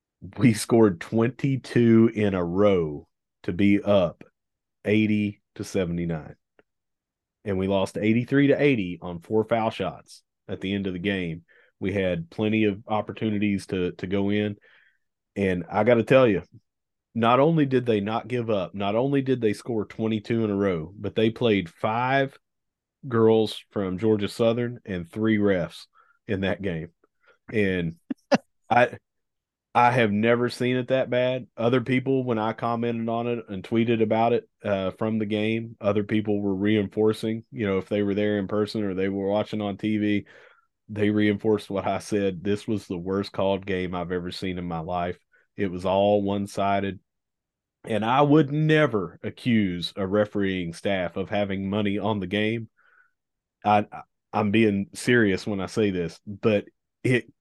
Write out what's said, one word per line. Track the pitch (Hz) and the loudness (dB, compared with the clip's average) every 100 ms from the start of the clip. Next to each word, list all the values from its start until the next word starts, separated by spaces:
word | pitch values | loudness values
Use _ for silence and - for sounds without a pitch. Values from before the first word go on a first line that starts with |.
| _ _ 90 - | _ _ -16 2
We | 117 | 2
scored | 110 - 117 107 85 | 2 2 6 6 4
twenty-two | - 113 117 - 139 131 - 127 117 113 113 110 | -2 0 0 0 -2 -2 0 2 6 8 6 4
in | 104 | 0
a | 92 | 0
row | 87 92 104 95 78 73 - _ _ _ | -2 2 4 4 0 -6 -14 _ _ _
to | - | -8
be | 90 101 101 | 2 4 4
up | 101 101 85 - - _ _ _ _ _ | 4 2 2 -4 -20 _ _ _ _ _
eighty | 101 107 107 104 104 - _ | 0 0 2 0 -2 -6 _
to | - | -16
seventy-nine. | 101 101 87 85 85 80 71 - _ _ _ _ _ _ _ _ _ _ | -6 -4 -4 -4 -4 -6 -10 -20 _ _ _ _ _ _ _ _ _ _
And | 107 95 | -6 -2
we | 95 | 0
lost | 98 95 82 | 0 0 0
eighty-three | 107 117 120 139 139 | 0 2 2 2 4
to | 131 | 4
eighty | 143 123 90 85 | 2 0 -4 -8
on | 90 87 | -10 -12
four | - 110 | -2 -2
foul | 104 113 110 | 0 0 0
shots | - 90 80 - - _ _ - | -2 -6 -8 -18 -20 _ _ -14
at | 95 | -8
the | 95 | -4
end | 101 95 | -2 -4
of | |
the | 90 | -4
game. | 101 98 87 80 - _ _ _ | -2 -2 -4 -8 -14 _ _ _
We | 98 | -4
had | 98 92 87 82 | -2 -2 -2 -6
plenty | - 107 110 | -4 0 2
of | 104 98 - | 0 -2 -4
opportunities | 107 104 101 110 104 104 98 - | -4 -4 -6 -4 -2 -2 -2 -4
to, | 95 87 | -4 -4
to | - 95 | -6 -4
go | 98 98 | -2 -2
in. | 104 104 101 _ _ _ _ _ _ _ 101 | -2 -2 -6 _ _ _ _ _ _ _ -4
And | 95 90 - | -2 -2 -4
I | 98 | 0
gotta | 107 117 | 4 2
tell | 110 127 123 | 6 6 6
you, | 87 - - _ _ _ _ _ 117 | 2 -4 -18 _ _ _ _ _ -2
not | 113 127 | 2 4
only | 151 160 143 | 4 4 2
did | 127 117 | 2 2
they | 107 | 0
not | 101 113 113 | 0 -4 -4
give | 123 113 | -6 -2
up, | 101 87 98 | -2 -4 -4
not | 101 110 | -2 0
only | 139 139 | 0 0
did | 135 123 | 0 0
they | 110 | 0
score | 104 - 110 98 | -2 -4 -6 -6
twenty-two | - 110 110 - 117 | -4 -4 -2 -2 -2
in | 107 | 0
a | 98 | 0
row, | 101 85 82 104 | 0 -2 -6 -10
but | 104 113 | -6 0
they | 113 | 0
played | 110 120 101 82 | 2 2 2 0
five | - 110 113 127 139 135 - _ _ _ _ _ _ 135 | -6 -4 -2 0 0 0 -6 _ _ _ _ _ _ -4
girls | 117 110 110 107 - - | 4 6 6 2 -4 -10
from | 107 95 92 | -6 -4 0
Georgia | 110 107 98 | 0 2 0
Southern | - 113 117 120 123 113 | 0 0 0 -4 -8 -8
and | 90 85 | -8 -8
three | 110 110 107 | -2 2 4
refs | 101 92 76 - - _ _ _ - | 4 2 -2 -10 -20 _ _ _ -8
in | 95 | -4
that | 95 - | -2 -4
game. | 95 82 80 _ _ _ _ _ - | -6 -6 -10 _ _ _ _ _ -6
And | 113 98 92 120 165 _ - _ | -2 0 0 -4 -8 _ -16 _
<laughs> | 262 - _ _ | -2 -2 _ _
I, | 120 123 - _ _ _ _ _ _ _ | 2 2 0 _ _ _ _ _ _ _
I | 117 120 | 4 4
have | 120 110 | 4 2
never | 104 113 120 123 | 2 2 2 0
seen | - 123 127 | -2 -2 -2
it | 131 | 0
that | 131 120 | -2 0
bad. | 123 127 131 113 - | 0 0 -2 -8 -2
Other | 117 127 | 0 0
people, | 117 127 127 135 127 | 0 -2 0 -2 0
when | 110 | 0
I | 110 | -2
commented | 110 117 117 117 117 113 | -2 -4 -2 -2 -4 -2
on | 117 120 | -2 -2
it | 120 - | -6 -6
and | 95 | -12
tweeted | - 113 117 113 | -2 0 2 2
about | 107 110 117 | 2 2 2
it, | 120 - _ | 2 -2 _
uh, | 104 98 92 | -4 -2 -2
from | - 110 110 | -4 -4 -2
the | 104 | -2
game, | 107 107 113 113 113 | -2 -2 -2 -6 -4
other | 104 104 | -2 -2
people | 104 110 107 101 | 0 -2 0 -2
were | 101 95 | -2 0
reinforcing, | 104 107 98 107 107 107 110 113 - | 2 2 0 2 0 2 -4 -6 -8
you | 131 101 | -4 -2
know, | 95 | -2
if | - | 0
they | 104 | -2
were | 101 | 0
there | 98 104 104 | 0 0 0
in | 95 | -2
person | 107 104 110 | -2 -2 -2
or | 101 | -4
they | 92 98 | -2 -2
were | 98 98 | -2 -2
watching | 104 104 107 | -2 -2 -4
on | 104 95 | -6 -4
T | 107 107 | -2 0
V, | 104 104 - - - _ _ _ - | 0 -2 -4 -18 -20 _ _ _ -14
they | 104 104 | -2 0
reinforced | 107 104 101 110 104 - | 2 2 2 0 0 -2
what | 98 92 | -6 -4
I | 98 | -4
said. | - 104 98 90 | -2 -2 -2 -2
This | 101 104 - | -4 -4 -2
was | 104 - | -6 -6
the | 90 | -8
worst | 90 98 98 | -4 -4 -4
called | - 98 98 98 | -2 -2 -2 -2
game | 92 90 90 | -4 -4 -6
I've | 87 | -4
ever | 90 90 | -6 -6
seen | - 95 90 | -8 -8 -6
in | 90 | -6
my | 82 | -8
life. | 85 90 90 - _ _ _ - | -6 -4 -6 -8 _ _ _ -6
It | 98 | -6
was | 90 92 | -4 0
all | 95 101 104 | 2 4 2
one-sided. | 98 101 101 - 98 98 98 95 _ _ _ _ _ _ _ _ - | 0 -4 -6 -4 -2 -2 -4 -8 _ _ _ _ _ _ _ _ -6
And | 107 | -2
I | 110 135 | 2 2
would | 147 151 139 | 6 4 4
never | 151 156 156 147 107 82 - | 0 2 4 2 0 -4 -8
accuse | 107 - 123 113 95 87 87 - | -12 -6 0 2 2 -2 -8 -6
a | 95 | 0
refereeing | 104 104 104 98 92 85 | 0 0 0 -2 -2 -6
staff | 82 104 98 87 101 | -6 -4 -2 -4 -6
of | 87 | -4
having | 104 101 95 95 | -2 -2 -4 -4
money | 107 101 101 | -2 -2 -2
on | 101 107 | -2 -4
the | 92 | -2
game. | 101 107 117 110 _ _ _ _ _ _ _ _ _ | -2 -2 -4 -8 _ _ _ _ _ _ _ _ _
I, | 104 104 107 76 - _ _ | 2 2 2 -10 -20 _ _
I'm | 104 104 | -2 2
being | 110 110 98 98 | 4 4 2 -4
serious | - - 123 104 92 - | -6 2 4 4 0 -2
when | 98 | -6
I | 90 | -4
say | 117 104 | 0 0
this, | 92 85 - 104 | 0 -4 -8 -16
but | 101 117 101 - _ _ _ | -2 0 0 -2 _ _ _
it | - 123 - _ | 0 0 -2 _